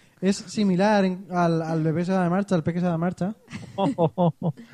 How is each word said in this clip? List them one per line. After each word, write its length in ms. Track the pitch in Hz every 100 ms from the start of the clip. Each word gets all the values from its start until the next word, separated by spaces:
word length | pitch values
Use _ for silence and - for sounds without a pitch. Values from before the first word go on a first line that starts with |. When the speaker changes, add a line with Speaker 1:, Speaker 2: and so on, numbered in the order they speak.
| _ _
Speaker 1:
Es 160 | 185 196
similar 720 | - - 202 175 202 208 190
en, 200 | 185 196
al, 300 | 175 170 165
al 200 | 160 165
bebé 200 | 156 156
se 80 | 180
da 120 | 190 175
de 40 |
marcha, 240 | 185 202 180
al 80 |
peque 160 | 170 170
se 40 | 180
da 60 |
de 60 | 165
marcha. 360 | 175 170 180 220 - - - -
Speaker 2:
<laughs> 760 | 233 214 160 - 175 - 175 - -